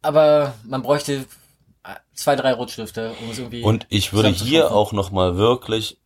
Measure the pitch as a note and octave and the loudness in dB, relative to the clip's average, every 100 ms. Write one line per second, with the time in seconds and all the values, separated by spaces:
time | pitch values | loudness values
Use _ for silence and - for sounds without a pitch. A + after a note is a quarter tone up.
0 | D#3 D3+ D3+ D3+ C#3+ A2+ A2 C3 C3 D3 | 2 4 6 4 2 -6 -8 -6 0 0
1 | C#3+ C#3 C3 - _ _ _ _ - - | 0 -6 -8 -20 _ _ _ _ -20 -20
2 | _ - - C#3 C3+ B2 A#2+ - G#2+ - | _ -4 0 2 2 -2 -6 -10 -12 -8
3 | A2+ A2+ A2+ A2+ A#2+ A#2+ G#2+ A2 - G#2 | -10 -10 -12 -10 -10 -2 0 0 0 -4
4 | G2 G2+ G#2+ F2+ A2+ D#3+ D#3 G2+ G#2 G2+ | 0 2 2 0 2 2 4 2 0 -2
5 | F#2 G2 F#2 F2+ A2 B2 - A2 G#2 - | -4 0 0 2 2 2 -2 -6 -6 -14